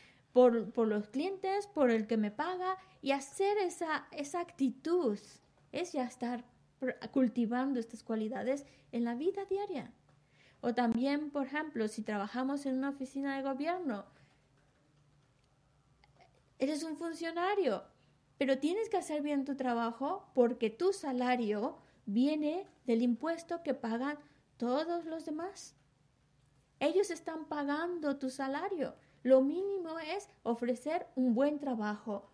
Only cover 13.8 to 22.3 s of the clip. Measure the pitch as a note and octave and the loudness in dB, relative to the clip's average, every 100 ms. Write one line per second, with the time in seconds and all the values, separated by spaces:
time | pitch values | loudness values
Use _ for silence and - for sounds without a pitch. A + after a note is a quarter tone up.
13.8 | D#4 G#3 - - - _ _ _ _ _ | -2 -6 -8 -20 -20 _ _ _ _ _
14.8 | _ _ _ _ _ _ _ _ _ _ | _ _ _ _ _ _ _ _ _ _
15.8 | _ _ _ _ - _ _ - C4+ D4+ | _ _ _ _ -20 _ _ -2 0 0
16.8 | D#4+ D4 E4 D#4+ E4 E4+ F#4 G#4 D4+ F#3+ | -4 -6 -6 -6 -6 -2 0 2 2 0
17.8 | - _ _ _ _ - C4+ C4+ D4 G4 | -4 _ _ _ _ 0 2 2 2 0
18.8 | A4+ F#4+ F4 D4+ C#4+ C#4+ C4+ C4+ B3+ A#3 | 0 -2 0 -2 0 0 -2 -2 0 0
19.8 | A3+ A#3 C#4 F#4+ - C4 A#3 - A3 A3 | -2 -2 -4 -4 0 4 4 4 -2 0
20.8 | F4+ F#4+ D4 B3 B3 B3 G#3+ G#3 B3+ - | 0 0 -2 0 2 2 0 -2 -2 -6
21.8 | - _ - G#3 C#4 | -18 _ -2 2 4